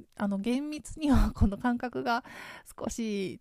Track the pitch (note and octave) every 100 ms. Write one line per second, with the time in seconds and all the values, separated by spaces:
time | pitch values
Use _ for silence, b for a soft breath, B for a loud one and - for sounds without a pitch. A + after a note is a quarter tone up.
0 | - - G#3 G3 G3+ B3 D4 D4+ - -
1 | D4+ A#3+ G#3+ - A3+ G3 B3 A#3+ B3+ B3+
2 | C4 A#3 B B B B - - - -
3 | A3+ G3+ F#3+ -